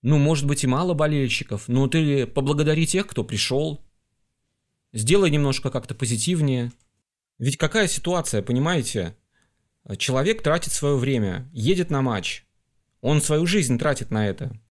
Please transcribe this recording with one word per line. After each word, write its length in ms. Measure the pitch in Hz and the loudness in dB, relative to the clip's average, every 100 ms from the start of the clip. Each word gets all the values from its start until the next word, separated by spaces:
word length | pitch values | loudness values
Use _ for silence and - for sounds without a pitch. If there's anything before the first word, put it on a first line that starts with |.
Ну, 180 | 123 147 | 2 2
может 260 | 143 156 143 | 4 2 0
быть, 180 | 143 | 0
и 40 | 131 | 0
мало 260 | 131 180 | 0 0
болельщиков, 720 | 156 151 151 131 - - 104 - | 0 2 2 0 -2 -4 -8 -2
но 200 | 123 139 | 0 2
ты 400 | 160 151 139 117 | 2 2 2 0
поблагодари 580 | - 139 147 151 156 160 | -2 0 2 2 2 2
тех, 220 | 185 190 | 0 -2
кто 160 | - | -4
пришёл. 580 | - 107 - 135 156 139 - _ _ _ _ _ _ _ _ _ _ | -4 -4 -2 -2 -2 -6 -14 _ _ _ _ _ _ _ _ _ _
Сделай 380 | 110 110 196 185 | -6 2 4 4
немножко 400 | 147 143 135 135 | 2 0 -2 -4
как-то 240 | 123 - - | -6 -8 -6
позитивнее. 760 | 120 117 135 180 147 127 120 - _ _ _ _ _ _ | -2 -2 0 0 0 0 -4 -10 _ _ _ _ _ _
Ведь 180 | 123 - | -4 -2
какая 300 | 160 220 190 | 0 2 0
ситуация, 560 | - 165 175 - 107 | 0 -2 -2 0 -4
понимаете? 760 | 101 120 151 175 113 110 85 - _ _ _ _ _ _ - 98 | 0 0 2 0 -2 -4 -6 -8 _ _ _ _ _ _ -12 -6
Человек 460 | - 131 156 220 | 0 2 2 0
тратит 300 | 147 165 147 | 0 0 0
своё 240 | - 143 139 | -2 0 2
время, 520 | 127 131 101 90 127 | 2 2 0 -2 -8
едет 380 | 131 113 185 175 | -4 0 2 2
на 120 | 143 | 0
матч. 440 | 131 104 - - _ _ _ _ _ _ | 0 -2 -4 -10 _ _ _ _ _ _
Он 200 | - 151 | 0 2
свою 240 | 147 151 170 | 2 2 2
жизнь 300 | 202 131 120 | 2 2 0
тратит 320 | 147 - - | 0 -2 -2
на 160 | 110 104 | 0 0
это. 280 | 92 120 110 _ | -2 -8 -12 _